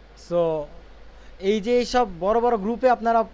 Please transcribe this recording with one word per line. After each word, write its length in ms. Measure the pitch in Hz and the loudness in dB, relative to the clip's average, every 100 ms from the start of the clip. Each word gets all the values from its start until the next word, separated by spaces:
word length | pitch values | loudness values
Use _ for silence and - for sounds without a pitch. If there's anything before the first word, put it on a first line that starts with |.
| - - - | -20 -20 -4
So, 360 | 175 170 156 147 - - - - - - - | 0 0 -2 -6 -14 -20 -20 -20 -20 -20 -6
এই 220 | 190 214 | -2 0
যে 160 | 196 247 | 2 0
এইসব 280 | 233 247 233 175 | 2 0 0 -2
বড় 220 | 180 233 | 0 2
বড় 160 | 240 226 | 2 0
গ্রুপে 320 | 196 233 254 | -2 0 0
আপনারা 360 | 233 220 233 226 | 2 2 0 0